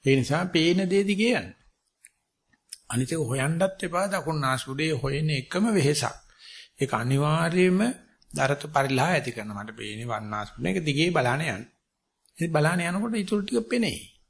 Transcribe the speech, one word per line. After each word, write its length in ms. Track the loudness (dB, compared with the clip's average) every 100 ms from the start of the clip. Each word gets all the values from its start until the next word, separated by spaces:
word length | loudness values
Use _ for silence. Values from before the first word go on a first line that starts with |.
ඒ 120 | 4 4
නිසා 260 | 4 0 0
පේන 340 | 2 4 2 2
දේ 160 | 2
දිගේ 320 | 2 2 2 0
යන්න. 120 | -4 -16 _ _ _ _ -20 _ _ _ _ _ _ -20 _
අනිත් 260 | -4 -2
එක 100 | -2
හොයන්නත් 600 | -2 -2 0 0 0 -2
එපා. 240 | -4 -2 -2
දකුණු 320 | -2 -2 -2
නාස්පුඩේ 520 | 0 -2 -4 -4 -2
හොයන 380 | -2 -2 -2 0
එකම 340 | -2 -2 0 2
වෙහෙසක්. 440 | 4 4 2 -2 -6 _ _ -20 -20 -20
ඒක 180 | _ -2
අනිවාර්යයෙන්ම 880 | 0 2 2 2 2 2 4 4 4 0 -2 -14 _ _
දරත 320 | 0 0 0 0
පරිලහ 320 | 0 2 2
ඇති 280 | 2 2 -2
කරනවා. 320 | -8 -10 -10
මට 120 | -12 -12
පේන්නේ 340 | -10 -8 -6
වම් 140 | -6 -4
නාස්පුඩේ. 440 | -6 -8 -6 -2
ඒක 100 | -2
දිගේ 260 | 0 0 2
බලාන 320 | 2 0 0
යන්න. 200 | -2 -6 -10 _ _ _ _ _ _ -6
ඒ 100 | 0
බලාන 320 | 2 2 2
යනකොට 340 | -2 -2 -2
ඊටු 220 | -2 -2 -2
ටික 320 | 0 -2 0
පෙනේ. 300 | 0 0 -4 -12 _